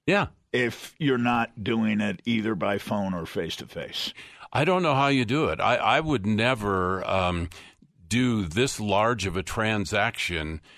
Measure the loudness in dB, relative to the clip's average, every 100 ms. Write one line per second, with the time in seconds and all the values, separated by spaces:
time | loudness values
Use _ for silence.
0 | 0 2 0 -6 _ 0 0 -2 -16 -2
1 | 0 2 2 2 0 -4 -2 0 2 2
2 | 0 -2 -2 0 0 -2 0 -2 -2 -4
3 | -2 -4 -6 -6 -6 -8 -10 -12 -10 -8
4 | -8 -10 -20 -20 -6 0 2 2 4 4
5 | 4 4 2 2 2 2 2 2 4 2
6 | 2 0 2 2 2 2 0 0 0 -2
7 | 0 2 2 0 -4 -10 -20 _ -20 _
8 | -4 0 0 0 -2 0 -2 -2 0 2
9 | 2 0 -2 -4 -4 -2 0 0 0 0
10 | 0 -2 -4 -4 -6 -8 -12